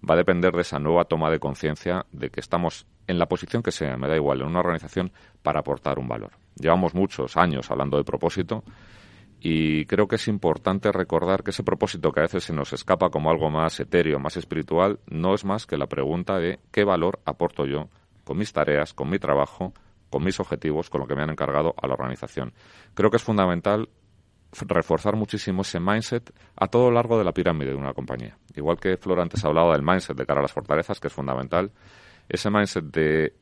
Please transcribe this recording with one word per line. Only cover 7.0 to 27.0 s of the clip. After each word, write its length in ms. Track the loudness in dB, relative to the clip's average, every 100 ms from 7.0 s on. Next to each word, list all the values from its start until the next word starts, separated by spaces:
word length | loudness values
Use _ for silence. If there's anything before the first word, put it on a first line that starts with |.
| 0 0 -2 2
años 340 | 4 2 -4
hablando 280 | -2 0 0
de 80 | 0
propósito 580 | 0 -2 -2 -4 -6 -8 -20 -20 -20 -20 -20 -20 -8
y 440 | -2 2 2 0 0
creo 200 | 0 2
que 80 | 0
es 140 | -2
importante 600 | 0 0 0 0 0 0
recordar 500 | 0 0 0 2 0
que 80 | -2
ese 120 | -4
propósito 500 | -2 0 -2 0 0
que 80 | 2
a 20 |
veces 220 | 0 0 -4
se 80 |
nos 180 | -4 -4
escapa 380 | -8 -2 0 2
como 200 | 0 0
algo 200 | 0 0
más 280 | 0 -2 -4
etéreo, 420 | 0 2 2 0
más 180 | -4 -8
espiritual, 640 | -6 -6 -2 2 2 0 -8
no 280 | -4 0 0
es 80 |
más 240 | -2 -6 -4
que 100 | -4
la 100 | -4
pregunta 520 | -2 -2 -2 -2 -2
de 200 | -2 -4 _
¿qué 140 | 0 2
valor 340 | 4 2 -2 -6
aporto 400 | -2 -4 -2 -4
yo 240 | -4 -6 _ _ _
con 140 | -8 -6
mis 160 | -4
tareas, 400 | 0 2 2 0
con 160 | -4 -4
mi 100 | -2
trabajo, 540 | 2 2 2 -2 -10 -10 _ _ _
con 140 | -2
mis 160 | 0 -2
objetivos, 500 | -4 -4 -2 -2 -2
con 120 | -6
lo 60 | -4
que 60 |
me 80 | -2
han 80 | -2
encargado 460 | -2 0 2 0 -2
a 60 | -4
la 80 |
organización? 600 | -2 -4 -6 -8 -8 -8 -12 -20 -20 -20 0
Creo 160 | 2
que 60 | 2
es 60 |
fundamental 680 | 2 2 2 2 0 0 -2 _ _ _ _ _ _
f-, 140 | -14 0
reforzar 480 | 0 2 0 2 0
muchísimo 460 | -2 -4 -2 -2
ese 180 | -2 -2
mindset 520 | 0 0 0 -6 -6 -20 -20 -4
a 120 | 2
todo 180 | 4 6
lo 100 |
largo 240 | 4